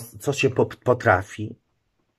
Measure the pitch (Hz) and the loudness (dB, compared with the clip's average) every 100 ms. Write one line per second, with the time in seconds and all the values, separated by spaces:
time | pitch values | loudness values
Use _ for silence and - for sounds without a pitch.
0 | - - - 139 131 - - - - 123 | 0 -10 -6 0 0 2 -2 -2 -2 0
1 | 117 92 95 - 107 - _ _ _ _ | 4 2 0 -10 -10 -12 _ _ _ _
2 | _ | _